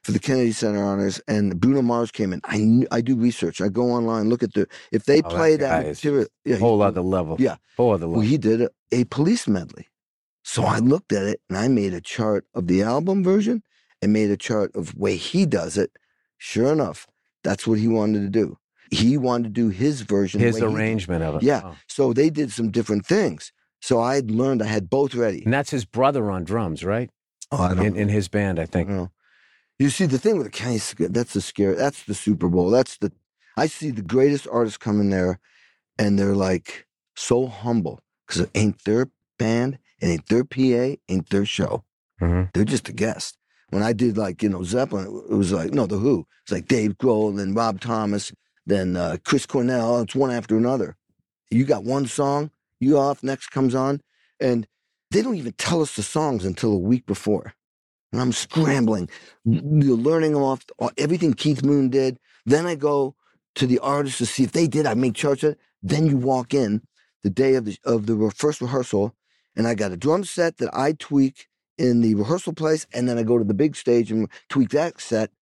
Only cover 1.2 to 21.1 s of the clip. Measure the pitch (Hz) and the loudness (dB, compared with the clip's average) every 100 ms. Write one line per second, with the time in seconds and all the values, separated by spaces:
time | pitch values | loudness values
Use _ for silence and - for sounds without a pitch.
1.2 | - 107 101 87 113 139 120 120 117 - | -4 0 0 2 2 2 2 0 -4 -4
2.2 | 101 90 - 104 107 117 127 120 117 127 | -4 -4 -4 0 4 4 4 -2 0 0
3.2 | 120 113 85 - 98 101 123 120 117 113 | 0 0 -6 -2 -2 0 0 0 0 0
4.2 | 107 120 110 104 95 - - - - 151 | 0 0 0 -2 -4 -6 -4 -2 4 2
5.2 | 160 170 160 156 135 80 76 - 147 143 | 2 2 4 4 2 0 -2 -4 0 0
6.2 | 110 _ 143 113 117 107 101 90 92 92 | 0 _ -2 2 4 4 4 2 0 0
7.2 | 80 80 127 - _ - 123 98 82 87 | -2 0 0 -2 _ 0 2 2 0 0
8.2 | 107 151 107 113 120 _ _ 123 117 - | 2 2 2 2 0 _ _ 0 0 0
9.2 | 160 233 - 98 76 - - _ _ _ | 2 2 0 -2 -4 -16 -20 _ _ _
10.2 | _ _ - - - - 120 160 _ 101 | _ _ -8 -2 0 2 4 2 _ -2
11.2 | 98 107 _ 95 120 123 98 87 - - | 0 -4 _ -2 0 2 0 -4 -8 -4
12.2 | 107 101 - - 87 92 107 131 175 196 | 0 -2 -4 -6 0 2 2 0 0 0
13.2 | 185 196 208 240 _ _ _ _ 104 107 | 2 2 2 -4 _ _ _ _ 0 2
14.2 | 104 101 - 110 98 - 82 - 101 92 | 2 0 -2 -2 -2 -6 -10 -4 -2 -2
15.2 | - 170 151 92 82 98 92 _ _ _ | -2 0 2 0 -2 -2 -2 _ _ _
16.2 | _ _ - - 127 156 113 73 - _ | _ _ -6 0 2 2 0 -6 -20 _
17.2 | _ _ - 101 - 110 113 113 107 107 | _ _ -4 -4 0 2 2 2 2 0
18.2 | 101 107 98 - _ _ _ - 113 143 | 0 0 -2 -4 _ _ _ 2 2 2
19.2 | 127 120 117 104 113 92 139 143 107 101 | 0 0 -2 0 0 2 -2 -2 -2 0
20.2 | 98 104 117 110 113 107 110 110 85 | 0 2 2 2 0 0 -2 -2 -2